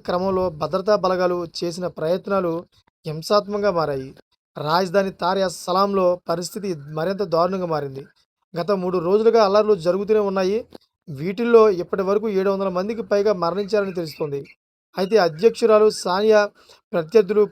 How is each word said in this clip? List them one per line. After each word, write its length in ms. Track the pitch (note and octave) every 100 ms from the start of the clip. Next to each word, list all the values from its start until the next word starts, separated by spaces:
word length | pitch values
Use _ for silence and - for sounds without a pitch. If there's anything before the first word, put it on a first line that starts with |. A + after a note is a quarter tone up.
| G#3+
క్రమంలో 360 | F3+ F#3+ F#3+ F#3 D#3
భద్రతా 340 | D#3 F3+ F#3+ G#3
బలగాలు 340 | F#3 F#3 F3+ F3 E3+ -
చేసిన 260 | F3 E3+ F3+ -
ప్రయత్నాలు 520 | D#3 F#3 F#3 G3 F3 D#3+ F#3 _ _ _ -
హింసాత్మకంగా 640 | D#3 D#3+ G#3 G3 G#3 G3+ F3
మారాయి. 320 | D#3 C#3 C3 - _ _ _ - D3
రాజధాని 440 | E3 F#3+ F#3 F#3+ E3+
తార్ 180 | F3 G3 F#3+
ఎస్ 120 | E3+ -
సలాంలో 400 | F3+ G3+ G3 F3+ F3 -
పరిస్థితి 400 | E3+ F3 A3 G3 E3 C#3 D#3
మరింత 280 | E3 F#3+ G3 D#3+
దారుణంగా 320 | F3+ F#3+ F3
మారింది. 300 | D#3 C#3 C3+ - _ _ _ _
గత 160 | E3 E3+ G3+
మూడు 180 | F3+ F3+ E3
రోజులుగా 360 | G3+ A3 A3+ G3+
అల్లర్లు 280 | G3+ G#3+ G#3 D#3+
జరుగుతూనే 380 | F3+ G3+ A3 G3+
ఉన్నాయి. 260 | F#3+ F#3 G#3+ B3+ - _ _ - C3+
వీటిల్లో 400 | E3 G3+ A#3 A3+ G#3+ F3+
ఇప్పటి 220 | E3+ F#3+ F#3+
వరకు 200 | G#3 A3 F#3+
ఏడు 100 | F#3+
వందల 180 | G3 G3 F3+
మందికి 280 | G3 A3+ G#3
పైగా 220 | G3+ G#3 G3
మరణించారని 520 | E3+ F3+ G3+ G#3 G3 F3+
తెలుస్తోంది. 420 | E3 - D#3 C#3+ C#3 _ _ _ _ -
అయితే 180 | F#3 A3 F3
అధ్యక్షురాలు 600 | D#3 A3 A3+ A3+ G#3+ G#3+ G#3
సానియా 400 | G3 F#3 G#3+ G#3+ G#3 - _ _ _ F#3
ప్రత్యర్థులు 500 | D#3+ A3 F#3 G#3 G3+